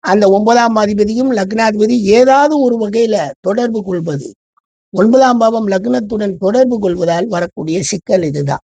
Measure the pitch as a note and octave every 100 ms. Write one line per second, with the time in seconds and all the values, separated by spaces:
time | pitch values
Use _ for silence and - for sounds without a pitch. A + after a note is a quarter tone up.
0 | - G3 G3 G3 G#3+ A#3+ A#3 A3 G#3 G#3
1 | G#3 A3+ C4 A#3 F#3+ A3 A3+ G#3 G#3+ B3
2 | G3 A3 B3+ C4+ D4 D4+ B3+ A#3 G#3+ G#3+
3 | A#3 G#3 D3 - F#3 G#3+ A#3+ A3+ F#3+ F3+
4 | E3 D3 - - _ _ _ _ _ F#3+
5 | G#3+ C4 C4 B3 A3+ A3+ G#3+ F#3+ A3 B3
6 | G#3+ G#3+ G#3 F3+ F#3+ A#3 B3+ A#3+ G3+ F3
7 | E3+ E3+ G3+ F3+ F3 - D#3 E3+ - F#3+
8 | - G3 E3 C#3+ C#3+ C#3+